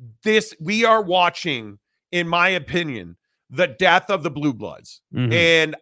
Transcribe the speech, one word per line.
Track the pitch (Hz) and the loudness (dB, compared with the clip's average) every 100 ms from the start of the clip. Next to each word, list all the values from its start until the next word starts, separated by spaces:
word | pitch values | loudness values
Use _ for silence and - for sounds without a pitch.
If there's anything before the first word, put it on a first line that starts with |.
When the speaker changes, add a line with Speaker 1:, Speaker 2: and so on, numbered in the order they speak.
| 120 110 | -20 -6
Speaker 1:
this, | 214 214 208 - | 0 0 0 -8
we | 160 214 | -4 0
are | 226 220 | 4 2
watching, | 185 180 175 - 170 127 107 101 _ _ - | 2 2 2 0 -6 -6 -8 -18 _ _ -6
in | 175 170 | -4 0
my | 175 180 | 2 2
opinion, | 180 120 170 165 113 85 85 _ _ _ | 0 -2 -4 -4 -8 -12 -18 _ _ _
the | 127 180 | -2 -2
death | 120 185 180 - | 0 2 2 2
of | 190 | -4
the | 165 | -4
blue | 143 147 | -4 -4
bloods. | 110 98 71 - - _ | -4 -10 -14 -20 -20 _
Speaker 2:
Mm-hmm. | - 123 | -4 0
Speaker 1:
And | 170 165 165 156 151 | 2 4 4 2 0